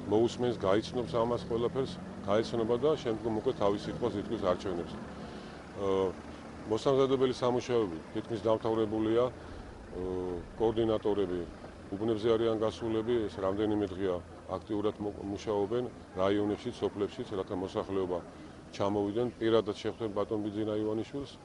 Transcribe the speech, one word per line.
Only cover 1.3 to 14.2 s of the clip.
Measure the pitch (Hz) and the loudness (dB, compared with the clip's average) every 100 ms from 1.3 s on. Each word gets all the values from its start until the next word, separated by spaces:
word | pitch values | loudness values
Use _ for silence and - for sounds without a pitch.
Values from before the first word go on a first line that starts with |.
| 120 - | 0 -2
ყველაფერს, | 117 117 127 135 - - - | 0 0 0 -4 -4 -10 -10
გაეცნობა | - 104 113 120 110 120 | 0 2 2 0 2 2
და | 139 | 2
შემდგომ | 156 123 110 113 110 | 2 0 -2 0 0
უკვე | 127 | 0
თავის | 120 101 101 | 2 2 2
სიტყვას | - - 117 101 | -2 -2 0 0
იტყვის, | 92 113 | -2 0
არჩევნებს. | 92 90 104 87 80 | 2 2 0 -4 -4
ა, | - - - - - - - - 95 98 95 95 85 - - - - - | -8 -10 -12 -12 -12 -12 -14 -14 -4 0 2 2 -2 -12 -14 -14 -12 -2
მოსამზადებელი | 110 147 135 135 135 131 | 0 4 6 6 6 4
სამუშაოები | 120 127 123 113 120 104 80 80 | 4 2 2 2 2 2 -2 -6
თითქმის | 110 107 113 | -6 -4 -2
დამთავრებულია. | 101 110 113 113 110 110 110 113 | 2 2 2 2 2 2 2 4
ა, | 123 123 - - - - - 90 92 92 90 87 82 | 2 0 -14 -12 -12 -14 -12 -6 -4 -2 -2 -4 -8
კოორდინატორები | - 113 110 113 110 110 101 95 90 82 - - - - | 0 2 4 2 2 2 2 2 0 -4 -10 -14 -14 -10
უბნებზე | 98 110 110 110 | -2 0 2 4
არიან | 113 117 110 | 4 4 2
გასულები, | 107 101 117 110 110 120 | 0 0 0 0 2 2
ეს | 104 - | 2 0
რამდენიმე | 95 101 110 107 101 | 0 2 2 2 0
დღეა | 90 95 90 | 0 0 0